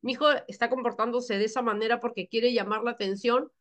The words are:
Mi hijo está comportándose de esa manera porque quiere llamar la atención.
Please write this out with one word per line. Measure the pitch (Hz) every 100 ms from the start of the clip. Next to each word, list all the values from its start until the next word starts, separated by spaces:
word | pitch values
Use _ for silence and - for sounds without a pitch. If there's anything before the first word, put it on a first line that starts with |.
Mi | 233
hijo | 233 294 277 -
está | - 233
comportándose | 262 240 - 226 240 247 196
de | 214
esa | 254
manera | 233 208 220 233
porque | 233 214 175
quiere | 226 240
llamar | 226 196 214
la | 233
atención. | 233 196 196 233 247 302 _